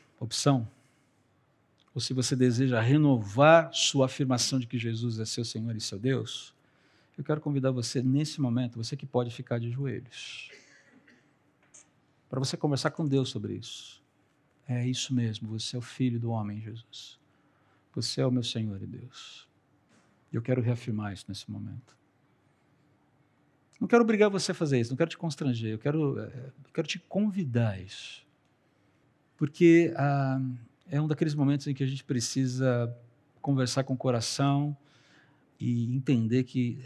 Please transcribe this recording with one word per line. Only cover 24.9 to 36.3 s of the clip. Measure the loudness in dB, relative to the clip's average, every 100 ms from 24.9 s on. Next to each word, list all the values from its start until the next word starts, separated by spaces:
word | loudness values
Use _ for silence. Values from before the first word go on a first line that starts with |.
| 0
quero | -2
te | -2
constranger, | -8 -4 -2 -2 -4
eu | -4
quero, | -2 0 -2 -2
eh, | -8 -12 -16 -18 -10
eu |
quero | -6 -6
te | -8
convidar | -4 -2 0 -2 -2 0 0
a | -2
isso. | -12 -16 -16 -18 _ _ _ _ _ _ _ _ _ _ _ -4
Porque, | -4 6 8 8 6 0
ah, | 0 0 0 -2 -4 -8 -14 _ -4
é | -2
um | 0
daqueles | 0 0
momentos | 2 2 2 -2
em |
que | -2
a | -2
gente | -4
precisa | -2 -2 -2 -2 -2 0 0 2 -2 -6 -18 _ _ -8
conversar | -2 0 0 -2
com | -2
o | -2
coração | 0 0 -2 0 2 2 0 -6 _ _ _ -20 _ _ _ -6
e | -2 0 0 -2
entender | 0 2 2